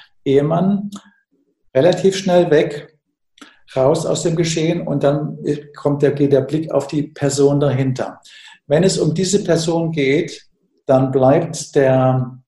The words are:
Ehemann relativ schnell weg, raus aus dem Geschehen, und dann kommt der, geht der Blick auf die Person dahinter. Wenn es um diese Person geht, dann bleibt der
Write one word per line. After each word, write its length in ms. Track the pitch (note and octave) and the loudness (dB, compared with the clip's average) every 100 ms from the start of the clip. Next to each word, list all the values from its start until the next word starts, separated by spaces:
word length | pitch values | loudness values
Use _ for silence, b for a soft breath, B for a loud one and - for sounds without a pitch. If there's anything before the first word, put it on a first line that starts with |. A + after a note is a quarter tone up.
| B _ | B _
Ehemann 680 | - C3+ D3 E3 F#3+ G3+ G#3 B B B _ _ _ _ _ C3 | 0 2 2 0 0 -2 -4 B B B _ _ _ _ _ 0
relativ 400 | E3 F3 F#3+ F#3+ | 2 2 0 0
schnell 340 | F#3+ F3 E3+ | 0 2 4
weg, 360 | D3 - - - _ _ _ _ _ B B - C3 | 2 0 -4 -14 _ _ _ _ _ B B -8 0
raus 300 | C3 E3 E3 | 2 2 -2
aus 180 | F#3 | -2
dem 120 | F3 D#3+ | -2 -2
Geschehen, 520 | E3 E3+ D#3+ E3+ - | -2 -2 -2 -2 -4
und 160 | C#3+ | 0
dann 340 | C#3+ D3 D3+ - - D3 - - | 0 0 -4 -6 -6 -6 -8 -6
kommt 260 | D3 C#3+ | -4 0
der, 100 | C#3+ | 0
geht 200 | C#3 C#3 | 2 2
der 100 | C#3 | 2
Blick 300 | B2 D#3+ D#3+ | 0 -4 -4
auf 160 | C#3+ - | -4 -4
die 160 | D3+ | -4
Person 560 | - - C#3+ C#3 C#3 C#3+ | -6 -4 -2 2 2 2
dahinter. 600 | C#3+ B2+ C3 B2+ G2+ - B B B B - | 0 0 -2 -4 -6 -12 B B B B -2
Wenn 160 | D3 | 2
es 140 | F#3+ - | 2 2
um 140 | D#3 | 0
diese 300 | F#3+ F#3 G3+ | 0 0 0
Person 480 | E3+ D#3+ D#3+ E3 E3 | 0 -2 0 -2 -2
geht, 540 | D#3+ C3+ D3 - - _ _ _ _ - | -2 0 0 -2 -10 _ _ _ _ 0
dann 260 | C3 C3+ | 2 2
bleibt 600 | C3+ B2+ D#3 - - - D3 | 2 4 4 0 -8 -4 0
der 600 | C3+ C3 C3 B2+ B2+ - | 2 4 2 0 -2 -10